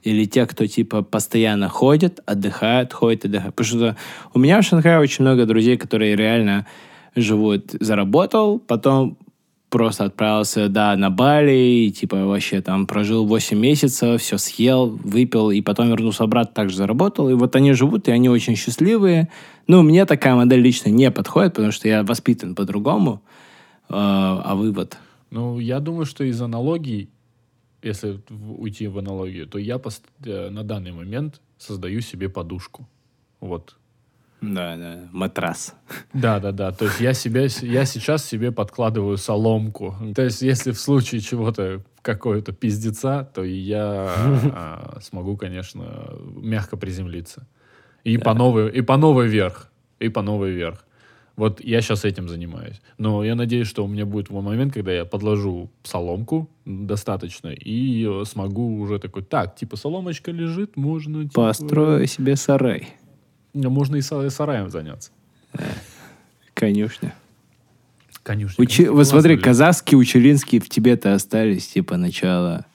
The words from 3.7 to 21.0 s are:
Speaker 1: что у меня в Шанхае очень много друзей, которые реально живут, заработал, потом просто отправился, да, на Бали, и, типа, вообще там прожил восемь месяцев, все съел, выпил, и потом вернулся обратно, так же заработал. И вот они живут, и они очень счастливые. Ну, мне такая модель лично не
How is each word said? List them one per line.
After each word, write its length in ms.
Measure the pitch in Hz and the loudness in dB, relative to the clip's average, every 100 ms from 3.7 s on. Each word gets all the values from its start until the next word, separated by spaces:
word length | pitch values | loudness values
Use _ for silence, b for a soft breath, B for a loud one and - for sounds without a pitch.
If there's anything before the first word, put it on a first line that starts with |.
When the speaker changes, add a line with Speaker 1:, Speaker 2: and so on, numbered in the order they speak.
| 117 | 0
Speaker 1:
что 160 | 117 107 B B B - | 0 -2 B B B 2
у 40 | |
меня 220 | 135 202 | 6 6
в 20 | |
Шанхае 360 | 196 170 160 165 | 4 4 6 4
очень 260 | 143 - 131 | 4 2 4
много 200 | 127 113 | 4 4
друзей, 280 | 110 113 123 | 4 4 2
которые 400 | - 110 107 104 | 0 0 2 2
реально 520 | 110 117 104 101 101 B B B B 123 | 2 2 2 0 -4 B B B B -2
живут, 560 | 107 107 107 101 - - | 2 2 2 0 -2 -6
заработал, 800 | 110 104 98 143 185 220 214 214 | 0 0 2 2 4 2 2 0
потом 580 | - 117 139 135 131 - - _ _ _ _ | -2 0 2 2 0 -4 -20 _ _ _ _
просто 340 | 120 113 101 98 | 0 0 0 -4
отправился, 640 | - 107 107 104 - 104 | 0 0 0 0 0 0
да, 260 | 101 104 98 | 2 2 2
на 140 | 98 | 2
Бали, 420 | 92 131 147 147 131 123 120 110 | 2 4 4 4 6 4 4 2
и, 40 | |
типа, 260 | - 98 98 98 | 0 -4 -2 0
вообще 360 | 101 - 98 | -2 -2 -4
там 240 | 90 95 98 | -2 -2 0
прожил 400 | 104 104 113 104 | -2 0 0 2
восемь 320 | 110 - 107 | 0 0 2
месяцев, 600 | 123 147 139 - 120 117 | 4 4 2 2 0 0
все 160 | - 101 | 0 -4
съел, 640 | - - 117 131 123 107 | -4 0 2 4 2 -2
выпил, 460 | 95 107 123 117 107 | -2 2 2 2 2
и 120 | 101 | 2
потом 280 | 101 101 117 | 0 2 2
вернулся 340 | 113 113 101 | 2 0 0
обратно, 300 | 110 120 117 | 0 0 0
так 160 | - 101 | -2 -2
же 60 | 92 | -2
заработал. 520 | 98 120 196 - 135 | -2 2 0 2 2
И 40 | |
вот 220 | 127 123 131 | 4 4 6
они 180 | 139 | 6
живут, 340 | 131 139 107 - | 6 4 2 2
и 40 | |
они 180 | 120 127 | 4 4
очень 260 | 120 - 110 | 4 2 -2
счастливые. 720 | - 117 202 226 196 165 165 B B B - | -2 0 2 4 4 4 2 B B B 6
Ну, 140 | 180 | 8
мне 240 | 156 170 196 | 8 6 6
такая 300 | 139 135 123 | 4 4 6
модель 260 | 123 127 | 6 8
лично 280 | 123 120 104 | 6 4 2
не 180 | 113 | 4